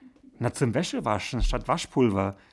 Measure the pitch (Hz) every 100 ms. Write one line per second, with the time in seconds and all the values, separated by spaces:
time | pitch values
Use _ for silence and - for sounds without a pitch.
0 | - _ - - 120 - 127 113 180 254
1 | 117 101 - 120 - 117 - 165 - -
2 | 123 95 95 98 _